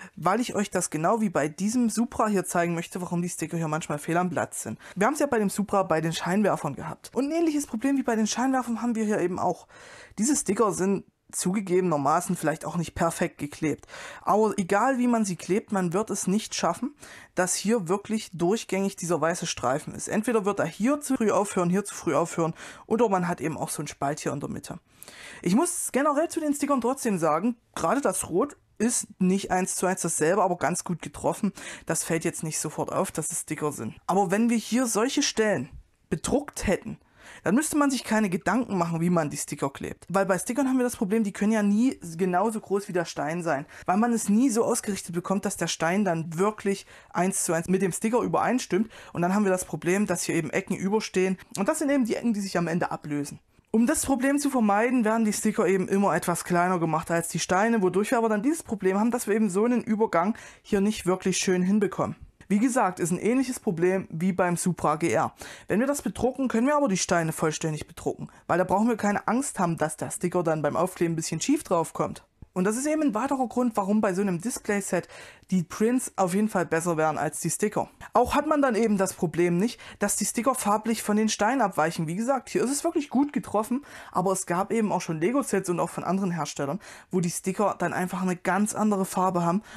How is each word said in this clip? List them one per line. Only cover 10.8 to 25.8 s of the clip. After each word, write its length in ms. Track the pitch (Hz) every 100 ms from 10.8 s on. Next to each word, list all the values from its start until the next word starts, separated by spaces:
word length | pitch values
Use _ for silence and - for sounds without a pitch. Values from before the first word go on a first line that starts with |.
| 190 190 - _ _ -
zugegebenermaßen 1000 | 180 202 190 180 185 147 139 165 175 175
vielleicht 300 | 151 165 -
auch 120 | 170
nicht 180 | 160 -
perfekt 420 | 170 - 175 -
geklebt. 500 | 147 - 156 156 - - - -
Aber 320 | - 202 214 202
egal 400 | 175 202 254 262
wie 100 | 247
man 180 | 233 196
sie 100 | 170
klebt, 360 | - 202 -
man 220 | 196 180
wird 160 | 175 -
es 180 | 208 -
nicht 280 | 202 - -
schaffen, 400 | 165 175 269 - - - - -
dass 200 | 180 -
hier 320 | 190 233 165
wirklich 440 | 202 - 220 -
durchgängig 640 | 160 170 220 - 190 196 -
dieser 240 | 165 160
weiße 260 | 160 180 170
Streifen 460 | - 120 139 -
ist. 140 | 160 -
Entweder 380 | 190 220 226 190
wird 140 | 196
er 60 | 156
hier 360 | - 226 294
zu 140 | 294 262
früh 160 | 214
aufhören, 380 | 131 202 196 175
hier 140 | 185
zu 120 | 208 -
früh 200 | - 143
aufhören, 380 | 165 - 165 - - - -
oder 240 | 220 233
man 180 | 190 175
hat 140 | 175
eben 160 | 160 143
auch 120 | 156
so 120 | -
einen 60 | 147
Spalt 320 | - 143 151
hier 140 | 151
in 60 | 143
der 100 | 139
Mitte. 300 | - - 175 _ - - - - -
Ich 140 | - 208
muss 340 | 349 -